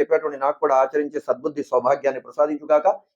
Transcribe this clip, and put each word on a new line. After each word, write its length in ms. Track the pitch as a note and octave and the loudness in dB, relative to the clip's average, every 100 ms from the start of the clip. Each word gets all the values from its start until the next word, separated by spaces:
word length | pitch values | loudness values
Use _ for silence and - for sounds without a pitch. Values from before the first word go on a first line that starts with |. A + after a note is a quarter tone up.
చెప్పేటువంటి 380 | C#3 D#3 D#3 C#3 | 0 0 0 -4
నాకు 220 | C#3 D3+ | -4 -2
కూడా 160 | D3+ C3 | 2 2
ఆచరించే 440 | C#3 D3+ D3 C#3+ | 2 0 -4 -4
సద్బుద్ధి 420 | - B2 D3+ D3 | -4 -4 -4 -6
సౌభాగ్యాన్ని 580 | C3+ B2+ B2 C#3 C#3 C3+ | -2 0 0 0 -2 -4
ప్రసాదించుగాక. 800 | - D3+ D3+ D3 D3+ D3+ - D#3 _ | -6 -2 -2 -2 0 2 2 -2 _